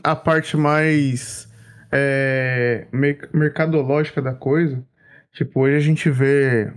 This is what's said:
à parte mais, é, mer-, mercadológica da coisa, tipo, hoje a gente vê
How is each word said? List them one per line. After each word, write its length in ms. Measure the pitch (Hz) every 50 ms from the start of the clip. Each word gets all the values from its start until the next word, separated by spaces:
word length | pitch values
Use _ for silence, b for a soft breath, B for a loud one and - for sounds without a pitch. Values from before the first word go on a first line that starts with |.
| -
à 120 | 147 160
parte 420 | 151 - 165 160 160 160 - - 151
mais, 920 | 151 147 151 151 156 156 156 151 143 135 127 120 - - - - - b b b b b b b b b
é, 960 | - 135 139 139 139 135 135 135 131 131 131 127 127 123 123 120 120 107 - -
mer-, 380 | - 131 139 143 143 143 - - -
mercadológica 880 | 160 151 151 147 - 160 160 160 156 135 131 143 151 151 151 - -
da 120 | 135 131 127
coisa, 500 | 127 - 135 139 160 170 156 131 127 127 - b b b b b b b b -
tipo, 280 | - 139 127 - 131
hoje 140 | 131 135 139
a 40 | 151
gente 300 | 147 151 160 151 - 160
vê 640 | 139 127 135 135 139 143 139 135 123 113 104 107 -